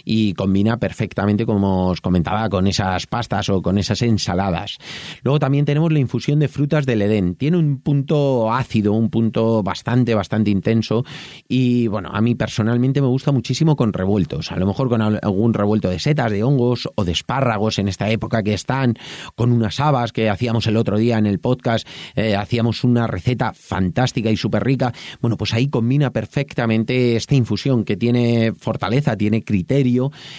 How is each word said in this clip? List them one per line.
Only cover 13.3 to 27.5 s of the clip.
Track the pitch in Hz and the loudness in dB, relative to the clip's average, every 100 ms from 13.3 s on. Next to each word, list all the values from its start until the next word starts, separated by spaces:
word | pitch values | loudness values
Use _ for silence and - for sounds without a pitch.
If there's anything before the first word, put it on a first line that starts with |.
muchísimo | 135 - 127 160 147 | 0 0 0 2 4
con | 117 | 2
revueltos. | 90 95 104 78 73 - | 0 0 0 0 -2 -6
A | 95 | -2
lo | 95 | -2
mejor | 98 131 | 0 0
con | 117 | 2
al-, | 107 107 | 2 0
algún | 104 95 117 | 0 0 2
revuelto | 110 104 110 95 | 2 2 2 0
de | 90 | -2
setas, | 151 156 117 | 0 0 0
de | 101 | 0
hongos | 120 139 120 120 - | 0 2 2 0 -4
o | - | -4
de | 90 | -2
espárragos | 82 - 131 127 107 110 - | -2 -4 -2 0 0 0 0
en | 98 | -2
esta | 95 101 | -2 -2
época | 113 - 113 | -2 0 -2
que | 104 | 0
están, | 104 - 131 127 120 - - - | -2 -2 0 0 -2 -6 -16 -16
con | - 120 | -2 0
unas | 120 110 - | 2 0 0
habas | 151 131 117 | 0 2 0
que | - 110 | 0 0
hacíamos | 98 120 113 113 | 0 0 0 0
el | 107 | 0
otro | 107 104 | 0 2
día | 117 110 | 2 2
en | 107 | 2
el | 98 | 0
podcast, | 123 123 123 113 - - - | 0 -2 0 -2 -4 -16 -8
eh, | - 110 98 | -4 0 0
hacíamos | 104 117 113 110 | 0 0 0 0
una | 123 120 113 | 2 2 0
receta | 95 127 123 117 | -2 -2 -2 -4
fantástica | - - 92 92 95 131 135 110 | -6 -8 -2 -2 0 0 0 0
y | 107 | 0
súper | 107 107 | 0 -2
rica. | 120 135 127 - - - | 0 0 -2 -4 -14 -6
Bueno, | 120 104 | -4 -2
pues | 107 | -2
ahí | 113 139 | 0 0
combina | 131 113 143 131 | 0 0 2 0
perfectamente | 113 104 147 135 - 113 110 113 127 123 117 | -2 -4 -4 -4 -2 0 0 0 2 2 0
esta | - | 2
infusión | 139 110 | 2 2